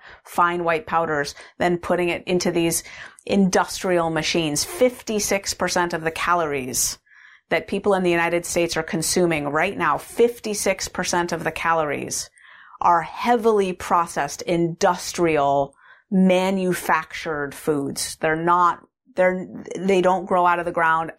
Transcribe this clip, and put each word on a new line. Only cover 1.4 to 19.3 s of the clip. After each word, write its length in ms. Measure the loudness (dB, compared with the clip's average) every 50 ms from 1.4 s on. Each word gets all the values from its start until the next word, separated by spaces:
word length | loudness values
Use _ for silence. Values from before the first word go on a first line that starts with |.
| -20 -18 _
then 200 | -2 0 0 0
putting 300 | 0 0 -2 0 0 0
it 160 | -2 -2 -4 -4
into 260 | -2 -2 0 0 0
these 320 | 0 2 0 0 0 -2 -6 -8 -18 -18 -18 -20 -20 -16 -4
industrial 840 | 0 2 4 4 4 4 2 2 2 -2 -6 -2 0 2 2 2 0
machines. 540 | -2 -2 -2 0 0 0 0 0 -2 -2 -4
Fifty-six 920 | -4 0 2 2 2 2 -2 -8 -4 -4 -2 -2 0 -2 -2 -2 -6 -6
percent 400 | -4 -4 -2 0 0 0 -2 -4
of 120 | -4 -4
the 60 | -6
calories 840 | -4 -4 -2 0 0 0 0 -2 -2 -4 -6 -4 -4 -2 -2 -2 -4 -8 _ _ _ -20 -20 -20 -20 _ _ -2
that 180 | -2 -2 -2
people 260 | -2 -4 -2 2 2 2
in 100 | 2 2
the 60 | 2
United 360 | 2 2 2 2 0 -2 -2
States 320 | -2 -2 -2 0 0 -2
are 60 | -4 -4
consuming 680 | -2 -4 -4 -2 0 2 2 2 2 0 -2 -2 -2
right 280 | -2 0 -2 -2 -2
now, 200 | -2 0 0 0
fifty-six 880 | -2 -4 -8 2 2 2 2 2 -2 -6 -6 -4 -2 0 -2 -2 -2 -4
percent 460 | -8 -6 -6 -4 -2 0 0 0 -2 -4
of 100 | -4 -4
the 80 | -4
calories 800 | -4 -2 0 0 2 2 0 -2 -4 -6 -6 -6 -8 -8 -8 -10 _ _ -20 -20 -20 -20 -20 -20 -10 0
are 220 | 2 4 4 4
heavily 720 | 2 -2 -10 -4 0 2 2 4 4 4 4 4 2 0 -2
processed, 680 | -6 -2 0 2 2 2 0 -2 -4 -4 -4 -2 0 2
industrial, 1300 | 2 4 2 0 0 0 2 2 2 2 2 -4 -8 -2 0 2 2 4 4 4 4 4 2 0 -2 _ _ _ -20 -20 _ _ 0
manufactured 1400 | 2 4 6 6 6 4 4 0 0 0 0 -2 -2 -2 0 0 0 0 0 -6 -12 -10 -8 -6 -6 -6 -6 -8 -8
foods. 640 | -6 -4 -2 -2 -2 -2 -4 -6 -6 -8 -8 -8 -4
They're 160 | -2 -2 0 0
not, 380 | 2 2 4 4 4 2 2 0 -10 _ _ _ _ _ 0
they're, 340 | 2 2 2